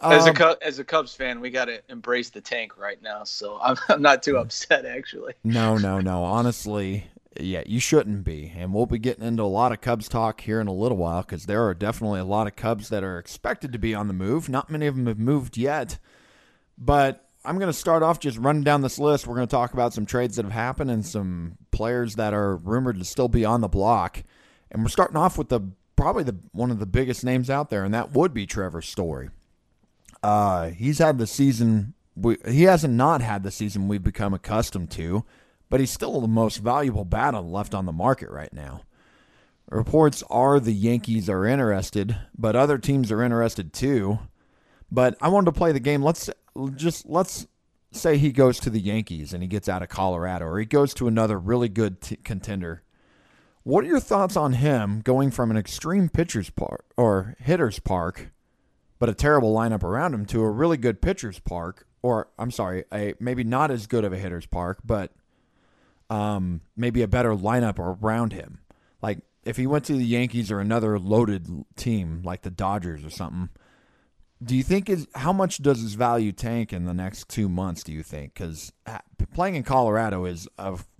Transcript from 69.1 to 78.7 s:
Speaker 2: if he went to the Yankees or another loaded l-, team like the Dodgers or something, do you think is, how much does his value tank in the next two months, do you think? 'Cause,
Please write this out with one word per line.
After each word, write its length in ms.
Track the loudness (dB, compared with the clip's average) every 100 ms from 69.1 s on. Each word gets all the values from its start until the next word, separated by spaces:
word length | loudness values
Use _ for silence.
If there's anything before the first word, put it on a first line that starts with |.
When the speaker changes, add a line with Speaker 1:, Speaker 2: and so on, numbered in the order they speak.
| -8 -10 _
Speaker 2:
if 120 | -8 -4
he 120 | 0
went 160 | 0
to 80 | 0
the 120 | 0
Yankees 460 | 2 0 0 -2 -2
or 80 | -2
another 400 | 0 2 2 0
loaded 500 | 2 4 4 0 -6
l-, 180 | -10 -12 -8
team 460 | -4 -2 -2 -6
like 180 | -8 -8
the 80 | -10
Dodgers 540 | -4 -2 -2 -4 -8
or 60 | -10
something, 400 | -10 -8 -6 -8 -10 _ _ _ _ _ _ _ _
do 140 | -2 0
you 80 |
think 240 | 2 0 0
is, 180 | -4 -4
how 180 | -4 -2
much 260 | 0 0 2
does 220 | 2 2
his 140 | 0
value 380 | -2 0 2 0
tank 400 | -2 -4 -4 -4
in 120 | -4
the 100 | -4
next 340 | -4 -6 -10 -10
two 200 | -4 -2
months, 360 | -2 -4 -6
do 80 | -10
you 100 | -12
think? 320 | -12 -14 -14
'Cause, 380 | -12 -12 -12 -16